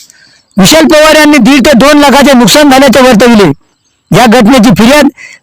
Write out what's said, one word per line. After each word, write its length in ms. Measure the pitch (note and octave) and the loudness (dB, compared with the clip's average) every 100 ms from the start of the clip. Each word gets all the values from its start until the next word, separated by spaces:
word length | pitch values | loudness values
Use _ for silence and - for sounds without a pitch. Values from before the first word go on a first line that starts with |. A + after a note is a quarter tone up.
| - _ _ _ _ - | -20 _ _ _ _ -4
विशाल 280 | F#3+ D#4+ | -2 0
पवार 300 | D#4 D4+ D#4 | 0 0 0
यांनी 240 | D#4 D4 D4 | 0 0 0
दीड 280 | A3 C#4+ D4+ | 0 0 0
ते 40 | |
दोन 260 | A#3+ C#4 D4 | 0 0 0
लाखाचे 340 | C#4+ C4+ C#4+ | 0 0 0
नुकसान 380 | B3 A3+ D4 D4 | 0 0 0 0
झाल्याचे 300 | C4 C#4 C4+ | 0 0 0
वर्तविले. 520 | B3+ A3+ A#3+ A3 F3 - _ _ _ _ _ D#3+ | 0 0 0 0 0 -4 _ _ _ _ _ -2
या 100 | A#3+ | 0
घटनेची 440 | B3 G#3 C4 A3 | 0 0 0 0
फिर्याद 380 | G3 A3+ D4 D4 - - - | 0 0 0 -2 -6 -20 -10